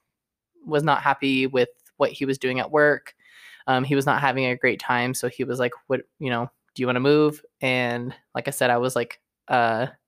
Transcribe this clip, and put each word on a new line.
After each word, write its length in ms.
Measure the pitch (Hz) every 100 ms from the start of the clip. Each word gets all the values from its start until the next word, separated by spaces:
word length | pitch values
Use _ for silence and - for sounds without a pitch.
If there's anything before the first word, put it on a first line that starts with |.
| _ _ _ _ _ _
was 180 | 269 147
not 200 | 156 139
happy 440 | 147 131 135 131 131
with 220 | 127 123 - _ -
what 140 | 143
he 140 | 147
was 140 | 135 135
doing 220 | 127 127
at 100 | 120
work. 440 | 151 147 139 - - _ - - - -
Um, 180 | 127
he 100 | 135
was 120 | 139 139
not 140 | 123
having 260 | 139 131 127
a 100 | 123
great 240 | 127 -
time. 340 | - 123 123
So 140 | 127 123
he 160 | -
was 140 | 131 127
like, 140 | 123 - -
"What, 140 | 131 - -
you 120 | 131
know, 200 | 117 123 _ _
do 80 | -
you 40 | 123
wanna 140 | 123
move?" 420 | 139 151 151 147 - _
And 540 | 131 127 120 120 123 - _
like 140 | 123 139
I 40 |
said, 180 | - 127
I 80 | 120
was 180 | 127 123
like, 240 | 117 - _ _ -
"Uh, 400 | 127 117 113 131 -